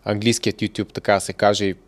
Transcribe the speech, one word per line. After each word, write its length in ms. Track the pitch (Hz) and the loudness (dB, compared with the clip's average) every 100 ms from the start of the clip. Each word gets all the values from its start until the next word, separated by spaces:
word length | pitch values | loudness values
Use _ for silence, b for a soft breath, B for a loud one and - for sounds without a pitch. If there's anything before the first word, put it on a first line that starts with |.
английският 520 | - 104 110 117 - - | -4 0 0 0 -2 -4
YouTube, 360 | 107 - 101 | -6 -6 -8
така 220 | - - | -4 0
да 60 | 101 | 0
се 120 | - | 0
каже 420 | - 104 104 101 90 | 0 0 2 -2 -4